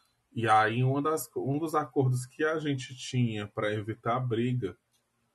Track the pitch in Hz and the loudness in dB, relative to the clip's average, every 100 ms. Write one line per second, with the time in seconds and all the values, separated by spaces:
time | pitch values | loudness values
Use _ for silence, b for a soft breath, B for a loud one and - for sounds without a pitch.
0 | _ _ _ - 113 107 107 117 131 139 | _ _ _ -4 4 6 6 4 2 2
1 | 151 156 - - 131 143 160 156 147 143 | 0 -2 -4 -6 -2 -2 0 -2 -2 2
2 | 131 123 - - 156 160 151 135 - 131 | 2 2 -4 -4 -2 -2 -2 -4 -6 -12
3 | - 127 120 107 104 - 107 107 104 104 | -4 0 0 0 -6 -2 -2 -2 -4 -6
4 | 117 123 127 113 123 127 98 - _ _ | -2 -2 0 0 0 0 -4 -8 _ _
5 | _ _ _ | _ _ _